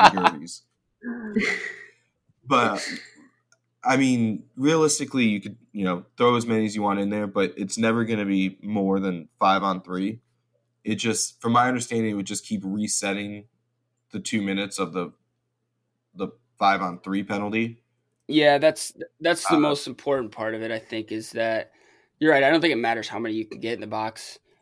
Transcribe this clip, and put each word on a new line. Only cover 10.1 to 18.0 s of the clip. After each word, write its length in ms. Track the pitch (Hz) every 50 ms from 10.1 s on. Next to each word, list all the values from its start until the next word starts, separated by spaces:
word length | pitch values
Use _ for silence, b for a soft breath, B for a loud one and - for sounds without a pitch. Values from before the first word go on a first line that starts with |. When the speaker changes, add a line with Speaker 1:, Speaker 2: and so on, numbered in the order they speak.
| 113 117 _ _ _ _ _ _ _ _ _ _ _ _ -
Speaker 1:
It 120 | 107 110
just, 460 | 98 - 113 104 - - - - _
from 100 | - 117 117
my 140 | 120 123 127
understanding, 440 | 127 120 120 - 120 117 110 110
it 20 | 104
would 120 | 101 95
just 200 | 98 104 98 -
keep 160 | - 110 98 98
resetting 840 | 98 98 104 107 104 - - 101 98 98 101 101 101 104 104 104 _ _ _ _ _ _ _ _ _ _ _ _ _
the 80 | - 98
two 220 | 95 - 117 107
minutes 380 | 98 98 98 98 104 98 - -
of 140 | 92 82 87
the, 180 | 92 87 78 - _ _ _ _ _ _ _ _ _ _ _ _ _ _ _ _ _ _ _ _
the 140 | 90 98 95 - _ _ _ _ -
five 240 | 101 98 98 95
on 180 | 95 90 87 90
three 240 | - 95 95 101 98
penalty. 580 | 101 107 101 104 104 107 113 117 117 117 - _ _ _ _